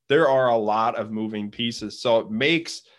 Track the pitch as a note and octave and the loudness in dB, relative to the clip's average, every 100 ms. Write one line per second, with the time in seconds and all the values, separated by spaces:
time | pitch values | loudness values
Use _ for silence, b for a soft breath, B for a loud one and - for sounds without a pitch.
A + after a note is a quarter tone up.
0 | _ D3 D3 C3 B2+ A#2 G#2+ A2 A2+ A#2 | _ 4 4 4 4 2 2 2 0 -2
1 | G#2+ A2 A2 G#2+ G#2 - A#2 A2+ G#2 - | -6 -6 -6 -6 -8 -6 -6 -6 -12 -4
2 | B2 A2+ G2 A2 C#3+ E3 E3+ - b | 2 2 0 -2 0 0 -4 -14 b